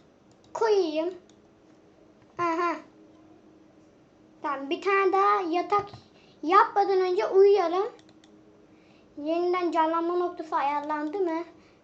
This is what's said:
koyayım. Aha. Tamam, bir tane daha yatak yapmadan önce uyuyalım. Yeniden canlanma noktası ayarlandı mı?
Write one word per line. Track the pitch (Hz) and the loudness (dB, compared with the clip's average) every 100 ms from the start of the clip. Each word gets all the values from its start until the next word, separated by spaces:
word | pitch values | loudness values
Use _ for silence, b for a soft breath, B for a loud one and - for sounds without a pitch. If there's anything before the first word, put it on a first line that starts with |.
| _ _ _ _ - | _ _ _ _ -16
koyayım. | - 453 415 339 302 339 370 - - _ _ _ - - _ - _ - - | -2 0 2 0 -2 -4 -8 -16 -20 _ _ _ -20 -20 _ -20 _ -18 -6
Aha. | 349 330 349 311 - - - - - - - - - - - _ _ _ - - | -4 -2 -4 -6 -10 -20 -20 -20 -20 -20 -20 -20 -20 -20 -20 _ _ _ -20 -12
Tamam, | 311 269 269 | -8 -6 -6
bir | 339 | -6
tane | 370 392 392 | 0 0 2
daha | 381 403 415 | 2 2 2
yatak | 359 349 349 403 392 - b b b b | 0 -2 0 -2 -2 -10 b b b b
yapmadan | 302 381 466 427 392 381 | 2 4 4 2 0 2
önce | 370 370 440 | 0 0 2
uyuyalım. | 381 403 403 339 349 440 - - - - - - - - b b b b - | 6 6 6 2 -2 -4 -8 -20 -20 -20 -20 -20 -20 -20 b b b b -10
Yeniden | 294 330 349 359 349 | -4 -2 0 0 0
canlanma | 330 320 330 339 359 | 0 0 0 -2 -2
noktası | 349 349 320 339 | -4 -6 -6 -4
ayarlandı | 277 294 294 302 302 403 | -2 -4 -4 -6 -6 -4
mı? | 359 320 339 b b b | -2 -4 -8 b b b